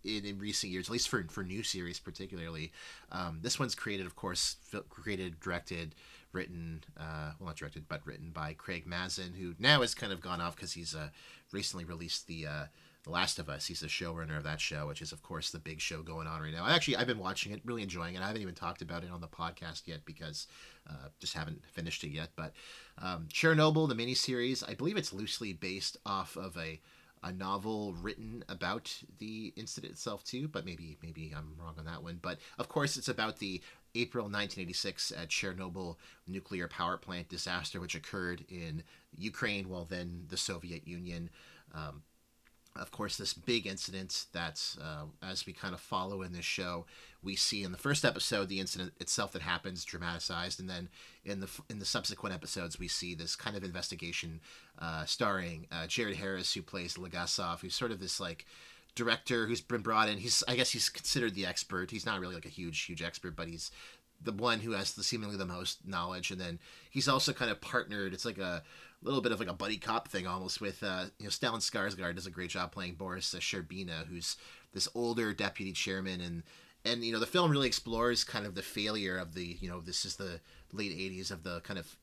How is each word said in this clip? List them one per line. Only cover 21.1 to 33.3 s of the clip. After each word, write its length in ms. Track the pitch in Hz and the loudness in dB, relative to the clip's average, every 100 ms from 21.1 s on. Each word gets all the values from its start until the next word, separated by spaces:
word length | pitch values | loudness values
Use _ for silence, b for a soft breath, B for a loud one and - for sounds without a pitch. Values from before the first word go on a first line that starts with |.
| - | -8
just 140 | - | -4
haven't 300 | 82 78 73 - | -2 -4 -6 -8
finished 360 | - 82 - | -6 -4 -4
it 60 | 80 | -4
yet. 220 | 76 80 - | -4 -4 -6
But, 180 | 78 - B B B - | -8 -8 B B B -6
um, 280 | 92 85 156 | -4 -2 -2
Chernobyl, 600 | - 165 156 156 156 156 | 6 8 10 10 10 6
the 80 | 113 | 4
miniseries, 720 | 120 127 - 127 123 127 - | 2 2 4 4 4 2 -2
I 60 | |
believe 240 | 107 147 147 | 0 2 2
it's 160 | - | -2
loosely 380 | 95 107 - 107 | -2 -2 -2 -2
based 460 | 85 95 95 - - 101 | -2 -2 0 -2 -2 -2
off 320 | 98 92 - | 0 0 -4
of 180 | 95 85 | -6 -4
a, 220 | 80 78 B B B - | -4 -6 B B B -10
a 80 | 87 | -6
novel 600 | 92 95 98 107 107 104 | -2 0 2 2 0 0
written 500 | 85 95 - 110 117 - | -2 -4 -4 -6 -8 -8
about 540 | 95 90 110 - - - 95 | -2 0 0 -2 -8 -10 -10
the 340 | 107 110 110 - | -8 -6 -6 -6
incident 380 | 110 - - | -6 -6 -8
itself 300 | - 117 101 | -6 -4 -4
too, 240 | - - 151 | -4 -4 -2
but 180 | 101 90 | -2 -4
maybe, 320 | 82 82 73 | -6 -8 -10
maybe 300 | 80 80 78 73 | -10 -8 -6 -6
I'm 200 | 78 78 | -6 -8
wrong 160 | 82 80 | -8 -6
on 80 | 78 | -6
that 160 | 85 | -6
one. 160 | 85 85 | -6 -4
But 200 | 90 87 B - | -4 -4 B -6
of 100 | 123 | 0
course, 300 | 156 143 135 | 4 4 2
it's 120 | 127 | 0
about 280 | 120 110 | 2 2